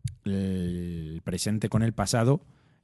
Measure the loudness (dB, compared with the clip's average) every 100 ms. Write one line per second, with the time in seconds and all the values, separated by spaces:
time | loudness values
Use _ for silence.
0 | -10 -6 -4 -2 0 -2 -2 -4 -6 -6
1 | -8 -8 -6 -4 -2 0 2 2 2 0
2 | 0 4 4 4 0 -20 _ _